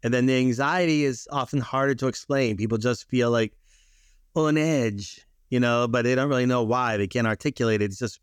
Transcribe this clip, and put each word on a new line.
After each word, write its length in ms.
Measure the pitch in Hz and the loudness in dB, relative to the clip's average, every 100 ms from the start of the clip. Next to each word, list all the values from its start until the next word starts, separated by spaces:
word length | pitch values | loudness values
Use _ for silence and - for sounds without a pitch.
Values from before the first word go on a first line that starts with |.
And 100 | 117 | 0
then 120 | 123 127 | 2 2
the 80 | |
anxiety 680 | 131 127 120 139 180 175 151 | 4 2 0 0 2 2 2
is 220 | 143 123 - | 2 -2 -6
often 280 | 143 123 143 | -6 -2 -4
harder 340 | 120 131 139 131 | -2 0 0 0
to 100 | 131 | -2
explain. 500 | - - 139 127 101 | -4 -2 0 0 0
People 220 | 107 110 | -2 -2
just 300 | 120 120 - | -2 -4 -2
feel, 240 | 127 120 | 0 2
like, 240 | 117 110 _ _ _ _ _ _ _ _ - | 2 0 _ _ _ _ _ _ _ _ -2
on 200 | 156 151 | 0 2
edge, 720 | 156 151 117 104 101 - _ _ _ | 2 0 0 -4 -12 -16 _ _ _
you 80 | 127 | 0
know, 300 | 123 120 120 | 2 2 2
but 140 | 120 | 2
they 120 | 120 | 2
don't 140 | 127 143 | 0 0
really 180 | 131 123 | 0 2
know 160 | 123 | 0
why. 340 | 113 123 123 107 | 0 0 0 -2
They 120 | 98 | -2
can't 180 | 123 113 | 0 -2
articulate 560 | 107 147 - 117 107 | -2 -4 -2 0 2
it. 100 | 104 | 0
It 40 | 98 | -2
just 240 | 117 - | -8 -8